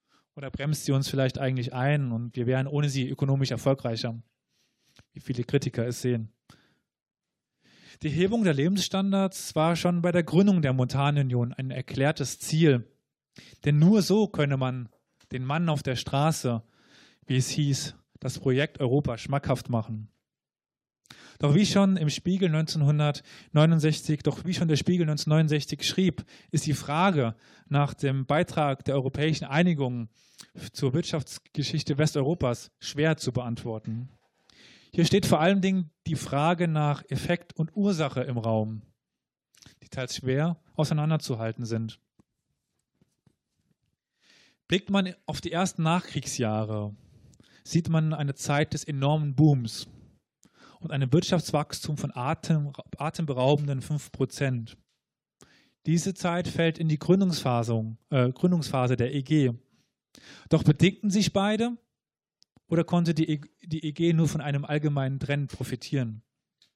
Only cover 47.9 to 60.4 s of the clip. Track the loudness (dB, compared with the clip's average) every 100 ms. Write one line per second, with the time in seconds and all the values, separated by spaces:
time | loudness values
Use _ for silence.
47.9 | 0 0 -2 -4 -4 -2 0 0 -4 -8
48.9 | -2 0 0 0 4 6 6 0 -8 -14
49.9 | -20 -20 _ _ _ _ _ -20 -14 -8
50.9 | -4 2 2 2 0 0 -2 -2 -8 -8
51.9 | -6 -6 -6 -4 -4 0 -2 -2 -8 -16
52.9 | -8 -8 -6 -4 0 2 2 2 -6 -4
53.9 | -6 -6 -4 -4 -2 -4 -4 -6 -16 _
54.9 | _ _ _ _ _ -20 _ _ _ 0
55.9 | 0 0 -4 -2 -2 -2 0 0 0 0
56.9 | 0 4 4 4 0 0 0 0 -2 -2
57.9 | -8 -2 2 2 2 2 2 0 0 2
58.9 | 2 0 -2 0 2 2 0 -10 _ _
59.9 | _ _ -20 -20 -20